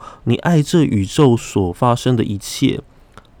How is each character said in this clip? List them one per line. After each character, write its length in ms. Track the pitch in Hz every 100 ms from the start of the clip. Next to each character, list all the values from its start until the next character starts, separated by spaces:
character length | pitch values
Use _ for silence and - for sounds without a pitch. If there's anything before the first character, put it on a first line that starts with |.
| - - -
你 100 | 120
爱 260 | 165 165
这 220 | 147 175
宇 200 | 139 113
宙 320 | 95 - 143 117
所 380 | - 104 92
发 220 | 87 123 120
生 200 | 127 120
的 80 |
一 140 | - 101
切， 440 | - - 135 - - _ _ - _ _